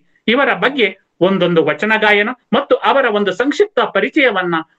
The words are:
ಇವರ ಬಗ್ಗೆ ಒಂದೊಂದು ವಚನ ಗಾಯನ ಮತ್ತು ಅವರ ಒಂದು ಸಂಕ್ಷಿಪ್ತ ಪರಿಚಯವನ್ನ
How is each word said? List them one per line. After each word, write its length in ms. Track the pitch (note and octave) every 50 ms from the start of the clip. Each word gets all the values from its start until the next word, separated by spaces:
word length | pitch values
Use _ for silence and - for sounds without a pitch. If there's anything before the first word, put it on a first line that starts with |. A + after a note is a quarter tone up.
| - _ _ _ _ -
ಇವರ 220 | A3 C4 C#4 B3 G3+
ಬಗ್ಗೆ 340 | F3+ F#3 B3 C#4 C#4+ A3 F#3+ - - _ _ _ -
ಒಂದೊಂದು 400 | - - G3 F#3 F3 F3 F3 E3 D3+
ವಚನ 280 | D3 D3 D3+ - G#3+ A3
ಗಾಯನ 340 | G#3+ G#3+ G#3+ G#3 G3+ G#3 A3 B3+ - _ _ -
ಮತ್ತು 240 | B3 - - B4+
ಅವರ 280 | - - G#3 C4 C#4 B3+
ಒಂದು 280 | A#3+ G#3 G3+ G3+ F#3+ F3+
ಸಂಕ್ಷಿಪ್ತ 460 | E3+ B3 C#4+ C#4+ - G#4 - _ - A3 G3 -
ಪರಿಚಯವನ್ನ 600 | G3 G3 C4 - D#4+ C#4 B3 G#3 F#3 F3+ F3 E3+ D#3+ - - _